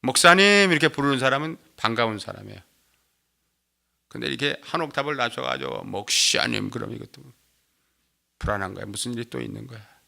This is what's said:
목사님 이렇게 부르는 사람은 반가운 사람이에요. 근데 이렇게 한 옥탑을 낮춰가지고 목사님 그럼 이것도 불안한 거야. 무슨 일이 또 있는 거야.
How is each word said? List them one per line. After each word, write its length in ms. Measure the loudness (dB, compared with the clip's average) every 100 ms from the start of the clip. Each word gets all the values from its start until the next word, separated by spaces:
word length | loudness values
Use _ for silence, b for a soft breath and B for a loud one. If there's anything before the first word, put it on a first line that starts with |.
목사님 680 | 0 6 8 8 8 8 6
이렇게 180 | 4 2
부르는 300 | 2 0 2
사람은 380 | 2 0 -2 -10 _ -4
반가운 420 | -2 0 0 -2
사람이에요. 420 | -8 -14 -14 -18 -20 _ _ _ _ _ _ _ _ _ _ _ _ _ _
근데 200 | -8 -6
이렇게 320 | -4 -4 -4
한 180 | -6 -6
옥탑을 360 | -4 -4 -4 -2
낮춰가지고 680 | -4 -4 -6 -4 -6 -8
목사님 880 | -8 -10 -4 0 2 2 0 -2 -4
그럼 220 | -8 -10
이것도 300 | -12 -14 -20 -20 _ _ _ _ _ _ _ _ _ _ _
불안한 360 | -4 -2 -4
거야. 120 | -8 -10
무슨 280 | -8 -8
일이 140 | -6 -8
또 120 | -8
있는 260 | -8 -10 -14
거야. 140 | -18 -20 _